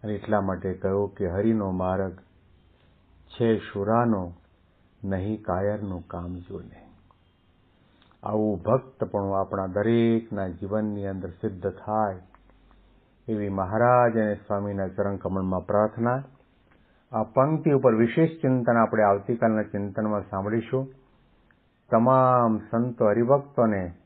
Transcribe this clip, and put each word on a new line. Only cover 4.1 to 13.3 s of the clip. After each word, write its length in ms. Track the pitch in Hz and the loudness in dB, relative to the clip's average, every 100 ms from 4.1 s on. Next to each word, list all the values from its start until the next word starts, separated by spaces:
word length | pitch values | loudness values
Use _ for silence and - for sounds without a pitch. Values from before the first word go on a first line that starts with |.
| 104 87 85 _ _ _ _ _ _ | 0 -4 -12 _ _ _ _ _ _
નહીં 380 | 101 95 98 107 | -6 -4 -4 -6
કાયરનું 640 | 101 90 101 104 101 90 80 | -4 -2 -2 -4 -6 -10 -10
કામ 280 | 87 87 | -10 -10
જોને. 520 | 90 87 95 85 - - _ _ _ _ _ _ _ _ _ _ _ _ _ | -12 -12 -14 -14 -20 -20 _ _ _ _ _ _ _ _ _ _ _ _ _
આવું 400 | - 107 107 98 | -4 -2 -2 -2
ભક્તપણું 760 | 95 131 - _ 101 104 98 98 | 0 0 -2 _ -4 -2 -2 -2
આપણા 260 | 95 98 95 | -2 -4 -4
દરેકના 840 | 98 104 117 117 113 113 101 95 | 0 2 4 4 2 0 -6 -6
જીવનની 580 | 90 98 107 107 101 98 | -6 -4 -2 -2 -4 -6
અંદર 240 | 95 90 | -6 -10
સિદ્ધ 400 | 85 110 92 95 | -6 -8 -4 -8
થાય 480 | 92 - 107 104 92 - _ _ _ _ _ _ _ _ _ | -6 -4 0 0 -4 -14 _ _ _ _ _ _ _ _ _
એવી 200 | - | -6